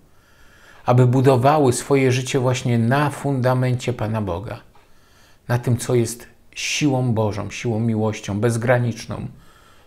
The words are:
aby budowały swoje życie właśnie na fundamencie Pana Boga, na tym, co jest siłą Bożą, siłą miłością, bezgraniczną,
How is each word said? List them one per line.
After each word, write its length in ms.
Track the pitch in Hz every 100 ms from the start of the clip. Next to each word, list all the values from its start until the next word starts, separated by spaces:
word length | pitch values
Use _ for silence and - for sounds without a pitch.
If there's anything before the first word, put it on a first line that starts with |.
| _ _ _ _ - - - - -
aby 200 | 123 127
budowały 680 | 135 131 127 131 156 131
swoje 400 | 120 - 139 131
życie 260 | 123 123 139
właśnie 400 | 123 123 123 117
na 320 | 117 139 147
fundamencie 840 | - 143 135 127 127 127 123 -
Pana 300 | 117 110 110
Boga, 380 | 101 87 110 - - - _ - _ _ _ _ -
na 100 | 120
tym, 180 | 127 120
co 180 | -
jest 320 | 123 117 - - _ -
siłą 580 | - - - 151 127 127
Bożą, 380 | 110 107 101 101
siłą 300 | - 120 107
miłością, 600 | 117 110 107 107 - 101
bezgraniczną, 880 | 120 117 120 123 120 107 - 101 - - - - - -